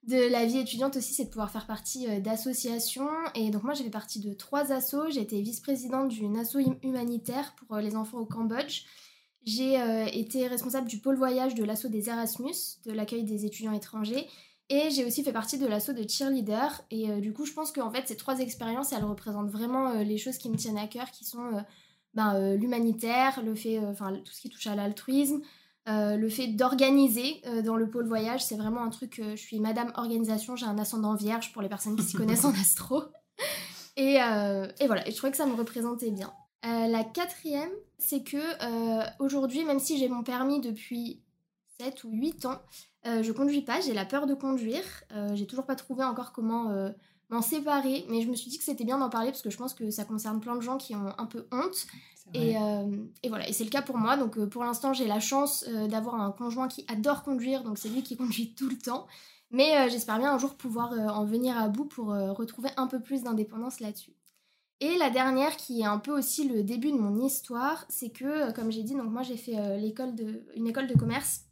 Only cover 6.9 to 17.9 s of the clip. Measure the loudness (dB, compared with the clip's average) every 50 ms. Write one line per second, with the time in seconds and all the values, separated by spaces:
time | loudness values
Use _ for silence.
6.9 | -2 -2 -2 -2 -2 -4 -4 -4 -4 -4 -4 -6 -10 -20 -12 -6 -4 -2 -2 -2
7.9 | -2 -2 -4 -4 -4 -6 -6 -6 -4 -2 0 0 0 0 -2 -2 -4 -8 -8 -12
8.9 | -20 -20 -20 -20 -20 _ _ _ _ _ _ -2 0 0 4 4 4 4 4 2
9.9 | 2 2 0 0 -2 -2 -4 -2 0 0 0 0 -2 -4 -4 -2 -2 -2 -2 -2
10.9 | -4 -2 2 2 4 4 4 2 4 2 2 2 2 2 0 0 0 -2 -2 -2
11.9 | -2 -2 -2 -2 -2 -2 -2 -2 -4 -4 -6 -6 -4 -4 -6 -8 -10 _ -10 -6
12.9 | -4 -4 -4 -2 -2 -2 -2 -2 -2 -2 -2 -4 -4 -4 -4 -2 -2 -2 -4 -6
13.9 | -6 -4 -2 0 0 -2 -2 -4 -12 -20 -20 _ _ _ _ _ 4 4 4 4
14.9 | 4 2 2 2 0 0 0 0 0 -2 -2 -2 -2 0 2 2 2 2 0 -2
15.9 | -2 -4 -2 -2 -2 0 2 2 2 2 2 2 2 2 2 0 -2 -4 -10 _
16.9 | -4 -2 0 0 0 0 0 -2 -2 -4 -6 -6 -4 -4 -6 -4 -2 -2 -4 -2